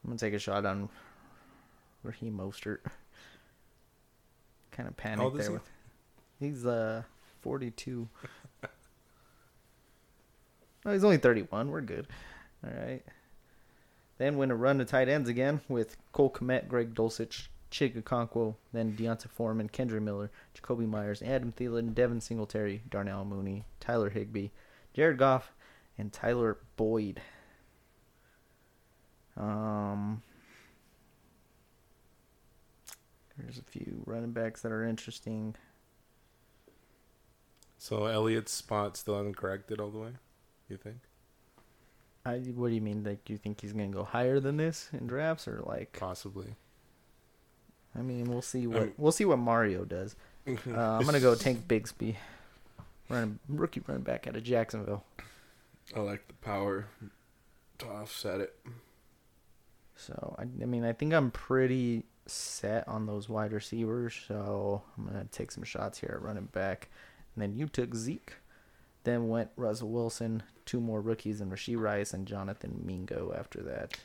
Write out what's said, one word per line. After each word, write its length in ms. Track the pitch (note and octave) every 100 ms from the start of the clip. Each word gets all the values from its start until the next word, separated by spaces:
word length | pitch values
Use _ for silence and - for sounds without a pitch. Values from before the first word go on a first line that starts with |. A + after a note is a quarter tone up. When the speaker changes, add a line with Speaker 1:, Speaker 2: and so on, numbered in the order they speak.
Speaker 1:
I'm 80 | -
gonna 80 | A#2+
take 160 | A2 G#2
a 40 |
shot 240 | G2+ G2+
on 260 | G2+ G2 G2+ - - - - - - - - - _ _
Raheem 340 | - A2+ A2+ G#2
Mostert. 440 | F#2+ - G#2 G#2+ - - - - - - - _ _ _ _ _ _ _ _ _ _ _ _
Kinda 220 | - A#2 -
Speaker 2:
How 220 | G#2+ G#2+
old 100 | B2+
Speaker 1:
panicked 20 | C#3+
Speaker 2:
is 20 |
Speaker 1:
there 80 | G#2
Speaker 2:
he? 40 |
Speaker 1:
with, 160 | - - - - _ _ - _ _
he's, 260 | C#3+ C#3 A#2+
uh, 340 | A#2 A2 A2 A#2 - - -
forty-two. 640 | B2 C#3 B2 A2+ - B2 A#2 - - - - _
<laughs> 80 | - - - _ _ _ - _ _ _ _ _ _ _ _ _ _ _ _ _ _ _ G#3
No, 80 |
he's 100 | G3+
only 140 | G3+ E3
thirty-one. 540 | C3 A2+ F2 G2+ C3
We're 100 | C3
good. 260 | - F2 - - - - - -
All 80 | -
right. 300 | - A#2+ C3 - - _ - - - - - _ _ _ _
Then 200 | C3+ D3
went 140 | C3+
a 40 | A#2
run 220 | B2+ C#3
to 80 | B2
tight 240 | C3+ B2+
ends 180 | D3 B2
again 320 | A#2+ C3 D3 -
with 300 | B2+ A2 - -
Cole 160 | - C3+
Kmet, 380 | - B2 B2+ -
Greg 260 | B2 A#2 A2+
Dulcich, 520 | A2+ - A#2 - - - -
Chig 320 | - C#3 A#2+
Okonkwo, 540 | - B2 A#2 A#2 A2 G#2+ -
then 240 | A#2 A2+ G#2+
Deonta 320 | A2+ A2+ -
Foreman, 400 | - A#2 A2+ G#2+
Kendre 340 | - B2+ A2
Miller, 300 | G#2+ G2+ G2+ - - -
Jakobi 320 | - A#2+ A2+
Meyers, 340 | G#2+ G#2 G#2
Adam 300 | - C3 A#2+
Thielen, 420 | - B2 A#2 A#2
Devin 280 | A2 B2 A#2+
Singletary, 600 | - A#2 G#2 G#2+ G#2 G2+ A#2
Darnell 360 | G2+ G2+ G2 G2+
Mooney, 400 | G2 G2 G2 - -
Tyler 280 | - A#2 G#2
Higbee, 420 | G#2 G#2 G#2+ G2+ - - - -
Jared 240 | - D#3 C3
Goff, 340 | C3+ C3 - - - - - -
and 160 | G#2
Tyler 440 | - A2 B2 A2+ G2+ - -
Boyd. 440 | A2 A2+ G#2 - - - - - - _ _ _ _ _ _ _ _ _ _ _ _ _ _ _ _ -
Um, 840 | G#2 G#2 A2 G#2 G2+ G2+ G2+ A2 - - - - - - _ _ _ _ _ _ _ _ _ _ _ _ _ _ _ _ _ _ _ _ - - _ _ _ -
there's 200 | A#2 B2
a 60 |
few 400 | - - - - -
running 260 | A2+ A#2
backs 300 | A#2 A2+ A2
that 100 | A#2
are 120 | A2 A2+
interesting. 720 | A2+ - - - A2 A2 A2 - _ _ _ _ _ _ _ _ _ - - _ _ _ _ _ _ _ _ - _
Speaker 2:
So 280 | - A2 G#2+
Elliott's 460 | A2 A2 A2+ G#2+
spot 460 | - - G#2+ G2+ -
still 200 | - G2+
hasn't 200 | G2+ G2
corrected 420 | F#2+ F#2+ G2 G#2+
all 100 | G#2
the 100 | G#2+
way, 100 | A2+ B2+ _ _ _ _ _
you 80 | F#2+
think? 220 | G#2+ A#2+ _ _ _ _ _ - - _ - _ _ _ B2+
Speaker 1:
I, 120 | B2 B2+
what 140 | A#2+ A#2+
do 80 | A2+
you 60 |
mean? 220 | G#2+ G#2 G#2
Like, 240 | G2+ -
you 80 | G#2+
think 240 | G#2 G#2
he's 100 | G#2
gonna 160 | G#2+ G2
go 160 | G2
higher 380 | G2+ A#2+ B2+ C#3
than 160 | C3+ D3
this 320 | D#3+ D#3 -
in 160 | D3 A#2+
drafts, 400 | B2 D#3+ D#3+ -
or, 140 | G#2+ -
like? 320 | - G#2+ -
Speaker 2:
Possibly. 580 | F#2 F#2 G2+ G2+ G2+ G#2+ _ - _ _ _ - _ _ _ _ _ _ _ A#2+
Speaker 1:
I 40 |
mean, 240 | B2+ B2 A#2+
we'll 120 | A#2+
see 260 | - B2+ A#2+
what, 140 | A2+
Speaker 3:
Um, 100 | A2 -
Speaker 1:
we'll 160 | D3
see 120 | - G3+
what 140 | C#3
Mario 460 | A#2 A#2 A2 F#2 G2+
does. 300 | F2+ G2+ - - - -
Speaker 3:
<laughs> 20 |
Speaker 1:
Uh, 500 | B2 B2+ A2+ A2+ A2+
I'm 60 | C3
gonna 140 | D3
go 160 | B2+ A#2
Tank 320 | C3+ A#2+ A2
Bigsby, 480 | A2+ A2 - A2 G#2+ - - - - - - - - -
running, 320 | B2 A2+ G#2+ -
rookie 340 | D3 E3+ - -
running 160 | C3+
back 220 | B2+ - -
out 80 | -
of 80 |
Jacksonville. 600 | A#2 A#2+ A2+ A2 G2 G2+ - - - - - - - - - A2+
Speaker 3:
I 40 |
like 280 | G2+ G2+ -
the 60 | -
power 520 | - G2+ G2+ G2 G#2 - G2+ - _ _ _ - _ -
to 80 | A#2
offset 540 | G#2 G#2+ - G#2 F#2+
it. 140 | G2 - - A#2+ - _ - _ _ _ _ - - - - -
Speaker 1:
So, 400 | - - - -
I, 40 | B2 B2+
I 40 | A#2+
mean, 180 | A#2+ A#2
I 80 |
think 200 | A2+ D3+
I'm 160 | D#3+ C3
pretty 720 | - - C3 C3 C3 B2 A2+ - _ -
set 600 | - - - G2+ A2+ -
on 180 | A2 G#2+
those 240 | G#2 G#2
wide 220 | A2 G#2+
receivers, 640 | G#2+ - A#2 A2+ A#2+ A#2+ - -
so 540 | G#2 G2+ G2+ G2+ G2+ - -
I'm 80 | G#2
gonna 200 | G#2 G#2
take 200 | - A#2
some 120 | -
shots 360 | - - G#2 -
here 120 | - -
at 60 |
running 240 | - G#2 G2
back. 440 | - F#2+ F#2 - - - - - -
And 80 |
then 120 | G2+ G#2+
you 120 | D3+
took 260 | - B2 A#2
Zeke, 380 | A2+ F3 - - - - - - - _
then 240 | - A#2+ A#2
went 200 | A2+ G#2+ -
Russell 340 | A#2+ A2 A2+
Wilson, 520 | A#2 A2+ - A#2 A2+ - - -
two 140 | B2
more 180 | A#2 G#2+
rookies, 400 | G#2+ A2 G#2+ G#2
and 100 | G2
Rashee 260 | F#2 - A#2
Rice 320 | G#2+ G#2 G2+
and 120 | F#2+ G2
Jonathan 560 | G2+ G2 - - -
Mingo 520 | F2 F#2 F#2 - F2+ -
after 240 | - -
that. 360 | - B1+ - -